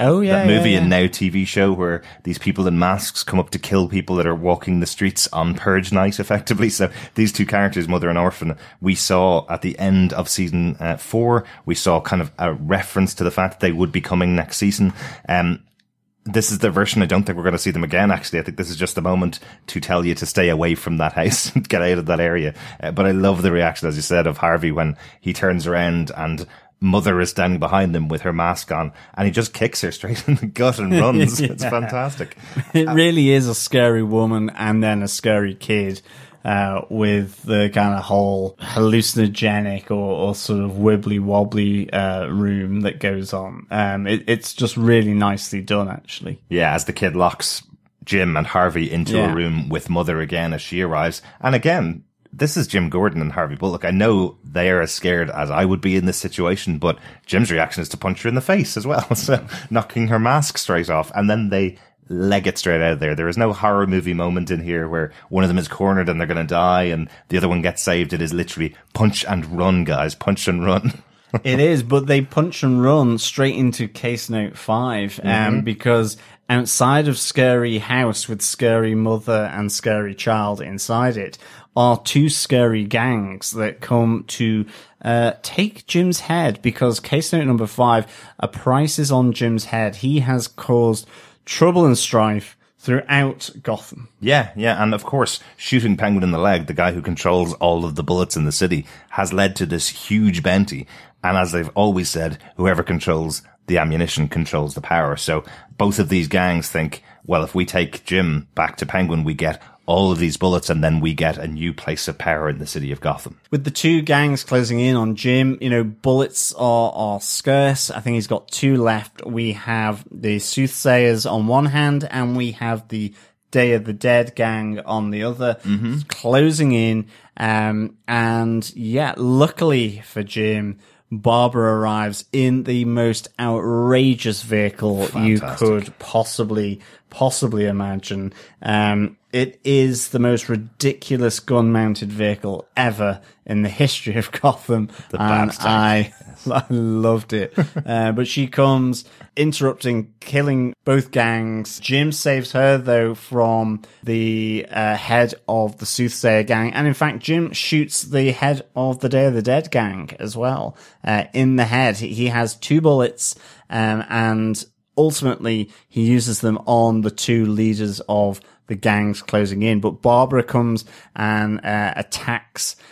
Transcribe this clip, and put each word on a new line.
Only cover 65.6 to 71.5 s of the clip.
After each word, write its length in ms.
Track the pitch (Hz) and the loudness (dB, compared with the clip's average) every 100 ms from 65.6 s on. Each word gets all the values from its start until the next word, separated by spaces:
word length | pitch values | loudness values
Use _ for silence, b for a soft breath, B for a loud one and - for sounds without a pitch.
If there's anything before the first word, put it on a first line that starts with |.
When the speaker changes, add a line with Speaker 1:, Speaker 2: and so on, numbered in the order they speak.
| 80 | -2
Speaker 2:
cornered 420 | - 98 95 87 | -2 0 2 0
and 120 | 82 | -2
they're 80 | 82 | -2
gonna 160 | 82 | -2
die 400 | 82 85 90 90 | 0 2 4 4
and 240 | 87 82 78 B - | 2 -2 -6 B -4
the 60 | 90 | 0
other 100 | 92 | 0
one 140 | 87 | 0
gets 200 | 87 - | -2 -2
saved. 300 | - 87 80 | 0 0 0
It 100 | 85 | -2
is 100 | 82 | -2
literally 440 | 87 87 - 80 B _ | -4 -4 -4 -6 B _
punch 300 | - 107 101 | 0 2 0
and 200 | - 95 78 85 | -2 -4 -4 0
run, 240 | 92 90 | 2 2
guys. 320 | 78 69 78 | 2 0 -2
Punch 320 | - - 98 - | -4 -2 -2 -2
and 180 | 87 | 0
run. 380 | 92 92 120 - _ | 2 2 0 -6 _
<laughs> 340 | _ _ 120 | _ _ -4
Speaker 1:
It 160 | 135 | 0